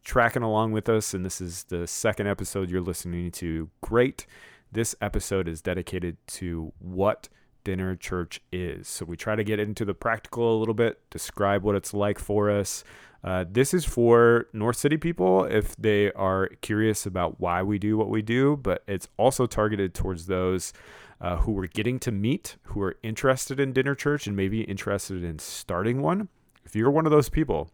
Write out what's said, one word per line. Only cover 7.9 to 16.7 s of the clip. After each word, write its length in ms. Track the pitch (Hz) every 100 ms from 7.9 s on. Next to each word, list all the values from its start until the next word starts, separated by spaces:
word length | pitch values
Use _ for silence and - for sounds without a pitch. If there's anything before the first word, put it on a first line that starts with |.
| 92
church 460 | - 90 85 - _
is. 360 | 90 87 - 92
So 180 | - 85
we 100 | 85
try 200 | - 107
to 80 |
get 160 | 107 107
into 260 | 104 104 101
the 80 |
practical 640 | 95 120 113 - 120 117 110
a 0 |
little 160 | 110
bit, 340 | 110 117 - _
describe 500 | - - - 101 101
what 140 | 101 101
it's 180 | -
like 240 | 101 101 101
for 320 | - 104 104
us. 340 | 101 95 - - - - _
Uh, 220 | 92 92 87
this 280 | 104 139 185
is 100 | 151
for 600 | - 117 117 117 117 -
North 240 | 110 110 120
City 200 | 147 156
people 460 | 170 165 185 185 180
if 300 | 110 - -
they 360 | 107 104 101
are 340 | - 95 95 95 -
curious 440 | -